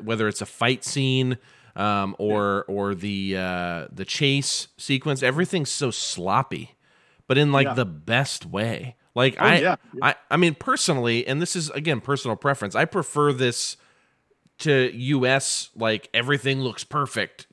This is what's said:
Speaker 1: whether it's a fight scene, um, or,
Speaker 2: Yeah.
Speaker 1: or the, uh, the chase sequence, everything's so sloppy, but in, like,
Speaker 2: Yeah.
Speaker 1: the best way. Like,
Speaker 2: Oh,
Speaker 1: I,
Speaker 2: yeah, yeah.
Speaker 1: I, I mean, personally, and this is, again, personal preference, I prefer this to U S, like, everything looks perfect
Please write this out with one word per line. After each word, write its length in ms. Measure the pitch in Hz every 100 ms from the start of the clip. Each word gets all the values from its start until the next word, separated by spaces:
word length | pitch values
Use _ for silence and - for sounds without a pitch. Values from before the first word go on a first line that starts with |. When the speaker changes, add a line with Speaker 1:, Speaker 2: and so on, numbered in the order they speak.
Speaker 1:
whether 260 | 107 113 107
it's 120 | 104
a 60 | 101
fight 380 | - 117 127
scene, 540 | - 143 131 131 127 123 _ - -
um, 400 | - 104 101 98 -
or, 480 | 107 104 101 98 -
Speaker 2:
Yeah. 60 |
Speaker 1:
or 200 | 98 101
the, 420 | 95 101 98 98 92
uh, 500 | 92 90 87 85 -
the 140 | -
chase 640 | 95 - 143 139 135 - - _
sequence, 460 | - 135 151 135
everything's 480 | 131 143 180 185 139
so 200 | - 131
sloppy, 840 | - - - 90 110 - 82 82 _ _ _ _ _ -
but 120 | 131
in, 120 | 147
like, 180 | 139 139
Speaker 2:
Yeah. 60 |
Speaker 1:
the 120 | 123 104
best 580 | 76 80 117 139 -
way. 520 | - 95 113 - 131 - _
Like, 220 | 120 131 -
Speaker 2:
Oh, 40 |
Speaker 1:
I, 100 | 127 170
Speaker 2:
yeah, 180 | 185 - _
yeah. 40 | -
Speaker 1:
I, 120 | 143 - -
I 40 | 156
mean, 180 | 175
personally, 720 | 147 - 269 - 139 120 113 -
and 140 | 139
this 160 | 170 180
is, 140 | 151
again, 300 | 143 156 123
personal 340 | - 143 123 107
preference, 380 | 143 135 101
I 100 | 107
prefer 480 | 165 196 147 147 147
this 460 | 127 127 117 - - _ _ _ _ _ _ _ -
to 320 | 156 139 127
U 320 | 120 123 135 127
S, 440 | 135 - - -
like, 340 | - 113 110 -
everything 480 | 113 123 143 135 135
looks 240 | 127 -
perfect 640 | - 151 135 113 90 - -